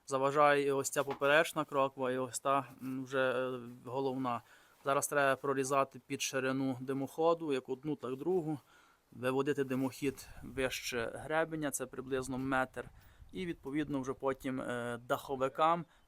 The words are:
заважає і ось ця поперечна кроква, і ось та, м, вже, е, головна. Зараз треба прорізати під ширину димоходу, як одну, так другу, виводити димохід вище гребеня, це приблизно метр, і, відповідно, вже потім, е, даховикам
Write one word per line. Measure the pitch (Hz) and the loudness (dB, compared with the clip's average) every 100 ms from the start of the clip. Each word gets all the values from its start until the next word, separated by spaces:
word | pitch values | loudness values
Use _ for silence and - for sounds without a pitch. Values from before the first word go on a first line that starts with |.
| - | -4
заважає | 135 139 143 147 143 143 | 0 2 6 6 6 4
і | |
ось | 139 135 | 2 0
ця | 147 | 0
поперечна | 135 131 139 147 165 - 151 | -2 2 6 6 4 0 -2
кроква, | 143 135 135 127 | 2 2 2 -2
і | 127 | 0
ось | 127 - | -2 -2
та, | 143 139 131 - | 2 2 0 -8
м, | 131 131 | -6 -6
вже, | 131 135 131 | -4 0 2
е, | 123 127 127 120 123 123 | 2 -2 -4 -8 -14 -6
головна. | 131 135 131 131 117 - - - _ 143 | -2 0 0 0 -2 -6 -20 -20 _ 0
Зараз | 139 143 | 0 2
треба | 147 139 131 | 2 4 2
прорізати | 143 135 131 139 139 131 - | 0 0 2 2 0 -2 -8
під | 135 | -4
ширину | - 135 131 135 135 123 | -2 0 0 0 0 -2
димоходу, | 131 135 135 - 165 170 160 | -4 -4 -4 2 2 2 2
як | 131 - | -2 -2
одну, | 131 147 143 | -6 -4 -4
так | 120 131 | -4 -4
другу, | 147 185 156 151 - - _ _ _ | 0 0 0 -4 -8 -20 _ _ _
виводити | 117 123 131 139 143 | -4 0 2 2 2
димохід | 135 131 135 - 139 127 - - | 0 0 -2 -2 -4 -4 -8 -14
вище | - 123 131 - - 123 113 | -10 -4 -4 -4 -4 -4 -4
гребеня, | 120 131 156 160 160 147 | -6 -4 0 0 -2 -4
це | - 127 | -4 -8
приблизно | 127 131 131 127 127 | -10 -4 -2 -2 -4
метр, | 131 131 127 - 120 - - - - | 0 0 0 -4 -12 -14 -20 -20 -14
і, | 185 180 | -8 -6
відповідно, | 165 135 143 143 143 | -8 -6 -4 -2 -2
вже | 127 | -4
потім, | 131 135 135 135 131 | -4 -2 -2 -4 -4
е, | 127 120 120 120 123 | -4 -4 -4 -6 -4
даховикам | 139 - 135 135 135 160 170 165 _ | -4 -2 -2 0 2 4 2 -2 _